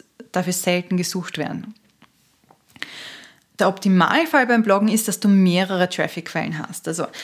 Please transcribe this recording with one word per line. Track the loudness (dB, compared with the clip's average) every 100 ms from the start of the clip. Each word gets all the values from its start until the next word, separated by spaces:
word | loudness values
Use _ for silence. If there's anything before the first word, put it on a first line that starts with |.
| _ -20 -6
dafür | -4 -2
selten | -2 0 0 0 -2
gesucht | -2 -4 -6 -6
werden. | -6 -6 -10 -16 _ _ _ _ _ _ _ _ _ -18 -16 -16 -18 -20 -20 _ _ -2
Der | 0
Optimalfall | 0 2 4 4 2 2 2 2
beim | 2
Bloggen | 4 2 2
ist, | 0 -2
dass | 0
du | 4
mehrere | 6 6 4 2 0 0
Traffic-Quellen | 0 -4 -6 -8 -6 -6 -8
hast. | -10 -10 -8
Also | -6 -6 -10